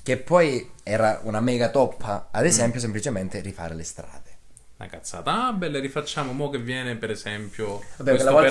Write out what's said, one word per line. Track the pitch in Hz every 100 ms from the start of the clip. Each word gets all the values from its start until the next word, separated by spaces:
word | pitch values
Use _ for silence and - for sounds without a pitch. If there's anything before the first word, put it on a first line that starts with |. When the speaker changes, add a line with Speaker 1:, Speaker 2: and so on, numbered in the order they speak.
Speaker 1:
Che | - 127
poi | - 175 156 120 - -
era | 101 110 110 -
una | 110 107
mega | 123 120 117
toppa, | 139 123 - 113 101 -
ad | 107
Speaker 2:
Mm. | 165
Speaker 1:
esempio, | 147 117 123
semplicemente | 117 104 - 95 95 101
rifare | 95 92 82
le | 82
strade. | 82 - - - - - - - - -
Speaker 2:
Una | 98
cazzata. | - - - 143 185 254
Ah, |
beh, | 202 170
le | 139
rifacciamo | 139 151 147 156 131
mo | 135 139
che | 135
viene, | 117 127 123 113
per | 107
esempio, | 104 104 104 104 - 104 101 - -
Speaker 1:
Vabbè, | 135
Speaker 2:
questo | 127 131
Speaker 1:
quella |
volta | 147 135